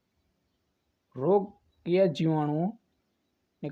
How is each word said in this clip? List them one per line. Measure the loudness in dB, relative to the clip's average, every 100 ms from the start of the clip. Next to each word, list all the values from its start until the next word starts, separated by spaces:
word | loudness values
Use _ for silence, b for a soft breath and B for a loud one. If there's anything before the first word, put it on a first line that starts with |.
| _ _ _ _ _ _ _ _ _ _ _ -6
રોગ | 0 0 0 -10 _ _ -2
કયા | 2 2
જીવાણુઓને | 2 0 0 0 -2 -2 -6 _ _ _ _ _ _ _ _ -12